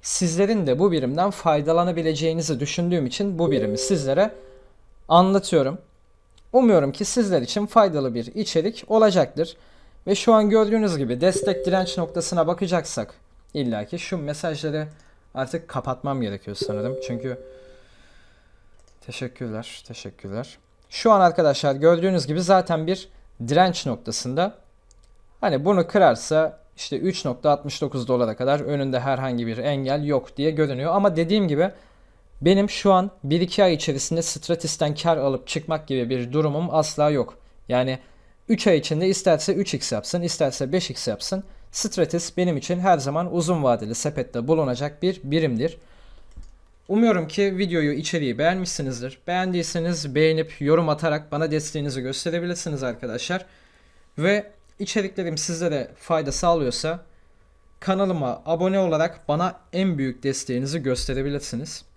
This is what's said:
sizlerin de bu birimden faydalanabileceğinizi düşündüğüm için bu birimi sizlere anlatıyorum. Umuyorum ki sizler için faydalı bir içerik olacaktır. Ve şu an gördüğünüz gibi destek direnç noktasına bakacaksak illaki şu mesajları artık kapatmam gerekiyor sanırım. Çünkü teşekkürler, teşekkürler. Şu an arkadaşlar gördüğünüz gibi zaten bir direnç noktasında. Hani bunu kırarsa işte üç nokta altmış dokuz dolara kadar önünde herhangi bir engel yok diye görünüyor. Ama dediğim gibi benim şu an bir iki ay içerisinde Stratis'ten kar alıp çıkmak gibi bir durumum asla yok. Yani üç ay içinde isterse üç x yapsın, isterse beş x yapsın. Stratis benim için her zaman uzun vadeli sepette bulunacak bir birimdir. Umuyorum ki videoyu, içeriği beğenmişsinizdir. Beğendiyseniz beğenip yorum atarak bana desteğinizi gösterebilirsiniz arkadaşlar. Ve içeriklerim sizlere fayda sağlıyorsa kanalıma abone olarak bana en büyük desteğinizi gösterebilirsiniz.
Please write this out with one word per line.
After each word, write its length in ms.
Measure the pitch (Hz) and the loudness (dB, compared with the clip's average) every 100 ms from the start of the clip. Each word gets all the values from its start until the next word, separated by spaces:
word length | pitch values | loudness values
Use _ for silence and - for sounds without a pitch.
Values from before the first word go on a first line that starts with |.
sizlerin 640 | - - 180 165 202 220 156 | -6 -2 0 2 2 2 2
de 120 | 127 | 2
bu 140 | 196 | 2
birimden 380 | 165 127 147 190 | 2 0 0 -2
faydalanabileceğinizi 1300 | 196 170 151 147 165 175 170 160 156 160 165 160 135 | 0 0 2 2 2 2 0 -2 0 -2 -2 -2 -4
düşündüğüm 460 | 143 - 175 175 131 | -4 -2 0 0 -2
için 320 | - 202 170 | -2 -4 0
bu 120 | 170 | 0
birimi 280 | 147 110 104 | 2 0 -2
sizlere 560 | - 185 135 139 214 - - - - _ - - - | 0 0 2 2 2 -2 -20 -20 -20 _ -20 -20 4
anlatıyorum. 680 | 165 185 196 190 165 135 175 - _ _ _ _ _ - | 6 6 2 2 2 2 -4 -14 _ _ _ _ _ 0
Umuyorum 400 | 247 240 185 139 | 4 6 6 4
ki 120 | 135 | -2
sizler 380 | 196 - 214 175 | -2 0 2 2
için 240 | 120 - 208 | 0 -4 2
faydalı 480 | 226 202 151 131 | 4 4 2 -2
bir 120 | 117 117 | -4 -6
içerik 580 | 202 214 165 170 233 - | -6 -2 0 0 -6 0
olacaktır. 680 | 220 214 180 135 - 165 - - - - - - | 4 4 4 0 -2 -6 -6 -20 -20 -20 -14 -2
Ve 80 | |
şu 200 | 202 - | 0 4
an 160 | 220 214 | 6 6
gördüğünüz 480 | 220 208 220 214 160 | 4 4 2 0 0
gibi 220 | 123 123 | -2 2
destek 460 | 180 190 196 185 185 | 2 2 0 -2 0
direnç 320 | 185 180 - | 0 0 -4
noktasına 480 | 170 175 165 175 170 | -4 -4 -2 0 0
bakacaksak 680 | 180 190 175 156 - 107 - _ - _ | 0 0 -2 -2 -8 -8 -12 _ -20 _
illaki 440 | 147 127 110 104 175 | -4 -2 -2 -4 -8
şu 200 | - 180 | -6 -6
mesajları 680 | 147 147 175 151 156 151 151 - - _ _ | -6 -6 -6 -4 -4 -4 -6 -12 -20 _ _
artık 340 | - 131 139 - | -8 -6 -6 -6
kapatmam 520 | 135 135 127 139 135 | -6 -4 -4 -4 -2
gerekiyor 360 | 110 98 - 101 | -2 -4 -8 -8
sanırım. 400 | - 104 113 131 - | -6 -4 -4 -6 -6
Çünkü 320 | 117 131 123 - - - - - - - - - _ _ _ - - _ _ - | -6 -6 -10 -14 -20 -20 -20 -20 -20 -20 -20 -20 _ _ _ -20 -20 _ _ -16
teşekkürler, 760 | 120 127 127 123 110 117 - - | -10 -10 -8 -8 -8 -10 -16 -16
teşekkürler. 720 | 113 101 - 98 101 139 - _ _ _ | -14 -14 -14 -10 -8 -10 -14 _ _ _
Şu 220 | - 233 | -2 4
an 80 | 208 | 6
arkadaşlar 540 | 180 170 160 135 143 | 6 6 2 2 0
gördüğünüz 520 | 139 156 170 185 185 131 | 4 4 6 4 0 0
gibi 140 | 156 | -2
zaten 460 | 175 190 180 165 160 | 4 4 4 -2 -2
bir 220 | 185 - - - - 120 | -4 -6 -20 -20 -12 0
direnç 380 | 147 185 170 - | 4 4 2 -4
noktasında. 680 | 110 - 110 127 131 190 - - _ _ - - - - - | -6 -6 -8 -4 -2 -2 -4 -20 _ _ -20 -20 -20 -20 -4
Hani 240 | 123 135 | 0 2
bunu 220 | 151 196 175 | 2 2 4
kırarsa 720 | 208 170 113 - 156 160 - - - | 6 6 6 0 2 0 -2 -20 -14
işte 220 | - 139 | -8 -2
üç 260 | 180 185 | -2 -2
nokta 260 | - 123 151 | -6 -2 2
altmış 300 | 143 147 - | 2 -2 -6
dokuz 280 | 143 135 120 | -4 -4 0
dolara 280 | 123 117 104 | 2 2 0
kadar 240 | 131 147 | 0 0
önünde 400 | 123 143 135 127 | 0 -2 -2 -2
herhangi 460 | 131 131 135 120 117 | -2 -2 -2 -2 -4
bir 120 | 113 | -2
engel 460 | 135 139 131 143 | -2 -2 -2 -2
yok 320 | 147 139 - - | 0 -2 -2 -2
diye 140 | 147 | 0
görünüyor. 440 | 156 147 127 147 | 2 0 0 0
Ama 220 | 185 196 160 | 2 2 2
dediğim 320 | 165 214 190 | 2 2 2
gibi 220 | 143 185 - - _ _ _ _ - | 2 0 -2 -20 _ _ _ _ -2
benim 300 | 139 196 202 | 2 4 2
şu 220 | - 202 | 0 4
an 180 | 185 196 - | 4 4 -6
bir 160 | 139 160 | -2 0
iki 240 | 180 - | 0 4
ay 100 | 190 | 4
içerisinde 480 | 156 - 135 - 165 | 4 0 -2 -2 -2
Stratis'ten 720 | 165 151 - 170 160 - 151 | -2 -6 -4 -2 -2 -2 -2
kar 220 | 151 170 160 | 0 0 2
alıp 300 | 139 131 - | 2 -2 -4
çıkmak 420 | 156 143 156 156 | -6 -4 -6 -2
gibi 220 | 131 120 | -2 0
bir 220 | 127 120 | -2 -2
durumum 420 | 143 156 143 175 | 0 0 0 0
asla 360 | 160 151 - 151 | 0 0 2 2
yok. 280 | 147 113 - - - - | 2 -2 -8 -20 -20 -2
Yani 300 | 123 131 131 - - _ _ - | 0 0 -4 -10 -20 _ _ -2
üç 180 | 226 214 | 0 4
ay 120 | 160 | 2
içinde 300 | - 156 185 | 2 0 0
isterse 460 | 190 - 156 - | 0 2 2 0
üç 200 | 185 202 | -2 -2
x 180 | 139 - | -4 -4
yapsın, 300 | 110 - 180 | -6 -4 -4
isterse 500 | 170 - 143 - 131 | -4 0 -2 -2 -2
beş 180 | 185 175 | -2 -4
x 180 | 135 - | -6 -6
yapsın. 360 | 107 - 190 - - - | -6 -4 -6 -8 -18 -12
Stratis 640 | - 214 - 151 170 175 - | -6 -4 0 0 0 -4 -2
benim 200 | 180 151 | 0 0
için 240 | - 175 | -2 0
her 180 | 185 170 | 4 4
zaman 360 | 135 147 180 | 2 -2 -2
uzun 280 | 175 160 175 | -2 0 2
vadeli 320 | 135 113 107 | 2 2 0
sepette 540 | 117 147 147 123 120 123 | -4 -4 -4 -6 -6 0
bulunacak 540 | 160 143 123 143 147 | 2 2 -2 -6 -2
bir 180 | 180 185 | -4 -4
birimdir. 540 | 135 156 156 113 151 - - - - - - - - - - _ _ | -2 0 0 0 -2 -6 -20 -20 -20 -20 -20 -18 -18 -20 -20 _ _
Umuyorum 400 | 202 233 185 156 | 2 4 2 -2
ki 300 | - 196 185 | 0 0 0
videoyu, 340 | 190 170 151 | -2 0 0
içeriği 460 | 143 156 170 139 113 | -2 -2 -2 -2 0
beğenmişsinizdir. 800 | 156 185 180 - 139 120 127 - - | 0 0 -4 -4 -6 -6 -10 -10 -4
Beğendiyseniz 880 | 180 185 180 160 175 165 170 147 | -2 0 -2 -2 -2 -2 -4 -2
beğenip 460 | 135 160 160 160 - | 2 4 2 -2 -4
yorum 280 | 143 160 165 | 2 4 2
atarak 440 | 151 165 151 151 | 0 0 -2 -4
bana 180 | 147 160 | -4 -2
desteğinizi 500 | 151 151 156 143 135 | -2 -4 -6 -6 -6
gösterebilirsiniz 840 | 127 135 175 170 175 175 170 147 | -6 -6 -4 -4 -4 -6 -6 -4
arkadaşlar. 640 | 127 117 131 117 - 185 - _ _ _ _ _ _ - | -4 -6 -8 -8 -4 -6 -6 _ _ _ _ _ _ -2
Ve 320 | 165 202 202 - _ _ | 0 0 -2 -18 _ _
içeriklerim 600 | 196 220 190 196 170 160 | -4 -2 -2 -4 -6 -4
sizlere 520 | - 165 170 147 123 - | -6 -2 -2 -2 -6 -12
fayda 360 | - 160 139 | -2 0 0
sağlıyorsa 720 | 135 175 170 131 - 156 170 - - _ _ _ _ _ - | 0 2 2 2 -2 -4 -6 -10 -20 _ _ _ _ _ -10
kanalıma 640 | - 190 196 175 131 117 - | -2 0 0 0 -2 -4 -4
abone 320 | 165 185 196 | 0 2 2
olarak 500 | 185 156 170 - - | 2 2 0 -4 -4
bana 320 | 147 180 - _ | -2 -2 -4 _
en 260 | 175 190 156 | -2 0 0
büyük 240 | 135 123 | -2 -2
desteğinizi 600 | 139 131 - 123 135 160 | -4 -4 -4 -4 -2 -4
gösterebilirsiniz. 1000 | 135 127 - 131 139 143 143 117 151 - - | -2 -2 -2 -2 -4 -6 -6 -8 -8 -12 -18